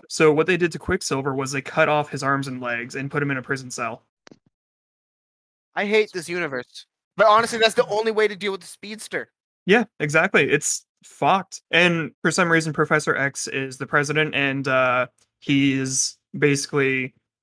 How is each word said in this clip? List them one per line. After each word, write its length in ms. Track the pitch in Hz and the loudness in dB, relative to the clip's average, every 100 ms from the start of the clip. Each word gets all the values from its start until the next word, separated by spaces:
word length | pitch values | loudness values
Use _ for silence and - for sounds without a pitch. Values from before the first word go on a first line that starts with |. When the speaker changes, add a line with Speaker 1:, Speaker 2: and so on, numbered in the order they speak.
| - | -8
Speaker 1:
So 220 | - 156 | 4 4
what 140 | 151 160 | 4 2
they 100 | 175 | 2
did 140 | 175 | 0
to 60 | 156 | -4
Quicksilver 540 | - 185 - 135 139 131 | -4 -4 -2 -4 -2 -4
was 160 | 131 | -4
they 100 | 139 | -6
cut 280 | - - 151 | -4 0 2
off 200 | 151 147 | 2 -2
his 120 | 139 | -4
arms 240 | 135 139 131 | -2 -2 -2
and 140 | 127 | -8
legs 340 | 123 117 120 135 | -6 -6 -8 -10
and 140 | 139 | -6
put 120 | 147 | -4
him 80 | 143 | -2
in 60 | 135 | -4
a 40 | |
prison 280 | 123 135 127 | -6 -8 -8
cell. 320 | - 117 120 _ _ - - _ _ _ _ _ _ _ _ _ _ _ _ _ 165 | -8 -8 -10 _ _ -20 -20 _ _ _ _ _ _ _ _ _ _ _ _ _ -6
Speaker 2:
I 100 | 202 | 0
hate 260 | 214 214 | 0 0
this 160 | 180 147 | -4 -8
universe. 560 | 175 160 131 123 - - _ _ - | -6 -6 -6 -10 -16 -20 _ _ 2
But 100 | 214 | 6
honestly, 320 | 214 226 233 | 6 2 2
that's 160 | 226 - | 2 2
the 120 | 175 | 0
only 240 | 208 226 | -2 0
way 160 | 214 214 | 0 0
to 80 | 196 | -2
deal 160 | 202 | -8
with 100 | 190 | -8
the 60 | - | -12
speedster. 640 | - 202 214 - 170 117 _ _ _ - | -18 -16 -14 -8 -8 -8 _ _ _ 2
Speaker 1:
Yeah, 200 | 220 226 - | 2 2 -4
exactly. 500 | 151 160 170 - 139 | 0 2 4 2 2
It's 360 | 151 - - - _ | 2 0 -6 -10 _
fucked. 580 | - - 143 190 180 - - | -20 -2 2 2 0 -14 -2
And 400 | 165 175 170 147 - | 2 4 2 -4 -4
for 100 | 175 | -2
some 200 | 156 170 | 0 2
reason, 220 | 165 160 | 2 2
Professor 420 | 147 151 151 - - | 0 2 2 0 -2
X 320 | 139 - - | -2 -4 -6
is 300 | 135 135 131 | -6 -6 -10
the 80 | 131 | -2
president, 460 | 151 147 151 156 135 | 0 0 0 0 0
and, 320 | 139 135 135 | -2 -2 0
uh, 400 | 131 127 127 123 _ _ _ | 2 2 2 -2 _ _ _
he 340 | - 139 139 | 0 2 2
is 440 | 135 131 131 - - _ - | 0 -2 -4 -4 -8 _ -2
basically 760 | 143 139 - 147 135 131 127 - _ _ | 0 0 -2 -2 0 -2 -6 -12 _ _